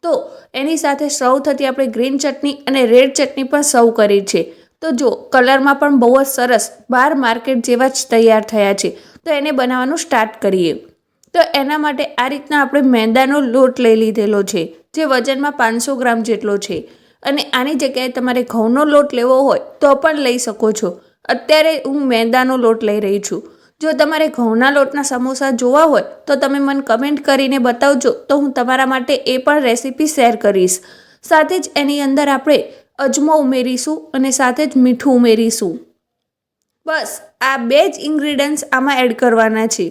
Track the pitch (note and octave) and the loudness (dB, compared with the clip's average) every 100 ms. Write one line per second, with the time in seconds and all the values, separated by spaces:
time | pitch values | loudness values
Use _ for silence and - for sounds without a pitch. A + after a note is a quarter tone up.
0 | E4+ D#4 - - - B3+ C#4 D#4+ D#4 C#4 | -2 -4 -4 -18 -14 -6 -4 -2 -2 -2
1 | D4 C#4+ B3 C4+ C#4 C#4 C4+ C4+ C4+ A3 | -4 -2 0 2 0 -2 -2 -2 -4 -2
2 | B3+ C4+ C#4+ C4+ C#4+ C#4+ - C4+ B3 A#3+ | -2 -2 -4 -4 -6 -6 -4 0 4 6
3 | C4+ C4+ C4+ - C4 D4 D4 B3 A#3 A3+ | 4 2 -4 -2 -2 0 2 4 4 4
4 | G#3 G3+ F#3+ F#3 E3 - _ _ D#4+ B3 | 2 2 0 -2 -4 -10 _ _ -4 0
5 | C4 G3 - C4 B3 C4+ C4+ C#4 C#4+ C#4 | 0 -2 0 2 4 4 2 2 2 4
6 | A#3 C4 C4+ C4+ B3 A#3 - - _ A#3+ | 4 4 0 -2 0 0 0 -12 _ 0
7 | C4+ D4+ B3+ A3+ A#3 C4 A#3 A#3+ C4 C4 | 2 2 0 -2 -2 -2 0 0 0 -2
8 | - A#3 A3+ A3 G#3+ A3 G3+ G3 F3+ - | -2 2 4 4 0 -2 0 0 -4 -8
9 | - - - D4 C#4+ C4+ B3 B3+ B3+ D#4+ | -20 -18 -6 -4 -2 -2 -2 -2 -4 -4
10 | - B3+ A3 - G3+ F#3+ E3+ C3+ - _ | -2 -2 -2 -2 -2 0 0 -4 -10 _
11 | _ _ _ F4 D#4+ C#4+ C#4 D4+ D4+ C#4 | _ _ _ 0 0 0 -2 -2 -4 -4
12 | D4 - B3+ C#4 C#4+ D4 C#4 C#4+ C4 A#3+ | -6 -4 -4 -4 -4 0 2 2 2 2
13 | A3 A3+ C4 D4 C4+ A#3+ C4 B3 A#3+ A3 | 2 2 2 2 0 2 2 2 2 4
14 | A3 A3 G#3 G#3 F#3+ G3 D#3+ - _ - | 2 0 0 0 -2 -4 -6 -10 _ -6
15 | D#4 C4 A#3+ C4+ C#4+ C#4+ A#3 A3+ A#3 C4+ | 0 0 0 -2 -4 -2 -2 -2 -4 -2
16 | B3 A#3 A3 G#3 G#3 G3+ G3+ E3+ - _ | -2 -2 -2 -4 -2 -4 -4 -10 -10 _
17 | _ _ - C#4+ - B3+ C4 D4+ C4+ B3+ | _ _ -4 -4 -2 -4 -2 -2 -2 -4
18 | B3+ B3 B3+ B3 B3 A#3 A3 B3 D4+ D4 | -6 -4 -4 -2 -2 -2 0 0 2 2
19 | C#4+ C4 A#3+ C4 C4+ G3+ - - D4 C#4 | 2 0 0 2 2 0 -4 0 2 4
20 | D#4+ D4+ C4+ A#3+ A#3+ G#3+ A3 G#3+ G3 F3+ | 2 0 -2 -2 -4 -2 -2 -2 -4 -8
21 | _ _ - B3 - D#4 D#4 D#4 - C#4 | _ _ -6 -6 2 2 2 0 -4 -4
22 | C4+ A#3 A3+ B3+ B3+ C4 A#3+ A3+ A3 G#3 | 0 0 2 0 0 2 2 2 0 -2
23 | G#3 G3+ - F3 - _ _ _ D#4 C#4 | -2 -2 -4 -10 -12 _ _ _ -4 0
24 | D4 D#4 D#4 D#4 A#3+ A3+ C4 C#4+ C4+ C#4+ | 0 0 -2 0 -2 2 2 2 0 -2
25 | C#4 B3+ B3+ C4 C4+ A#3+ B3 C#4 D#4+ B3+ | -4 -4 -4 -4 -2 0 2 4 4 2
26 | - - - C#4 C4+ C#4 C#4 C#4 C4+ A3+ | -2 -12 -4 -2 0 -2 -2 -2 -2 -2
27 | C#4 D4 C#4+ C#4 C4+ C4+ A#3+ A#3+ C#4 C#4+ | 0 -2 0 0 2 0 0 0 2 2
28 | B3 - - C#4+ C#4+ C4 B3 C4 C4 C4 | 0 -4 -2 0 0 -2 -2 0 0 -2
29 | B3+ C#4 - B3+ B3+ D4 C4 A3+ C4+ C4 | -2 -2 0 -2 0 0 2 -2 -4 -4
30 | D#4 D4+ A#3+ A3+ G#3 G3 F#3 - - - | -4 2 2 2 0 2 0 -2 -8 -20
31 | _ _ - D#4+ D4+ F#4 C#4+ - C#4 C#4+ | _ _ 0 2 2 -2 -4 -4 -2 -2
32 | C#4 C4+ C#4+ C4+ C#4 C#4+ - - _ _ | 0 0 0 0 2 0 0 -12 _ _
33 | C4+ - D4+ D#4 C#4 C4 B3 B3+ D4+ D#4 | -2 0 2 2 2 0 -2 -4 -4 -8
34 | - C4+ C4+ C4 B3+ B3 D4+ C4+ B3+ B3 | -6 -2 -2 0 -2 0 0 2 2 2
35 | C#4+ B3+ A#3+ A3 A3+ - G3 E3 - _ | 2 4 4 4 2 -2 -4 -6 -14 _
36 | _ _ _ _ _ _ _ _ - D#4 | _ _ _ _ _ _ _ _ -6 -6
37 | A3+ - - _ B3+ C4+ A#3 C#4 F#4+ - | -6 -12 -18 _ -4 -2 0 2 2 0
38 | D4 D4+ D4 C#4+ C#4+ D4+ - B3+ C4+ C4+ | -6 -4 -2 -2 -2 -2 -2 -2 0 0
39 | B3+ A3+ B3 A3+ A3 A3 A3+ - E3+ | 0 0 0 2 2 0 -2 -2 -6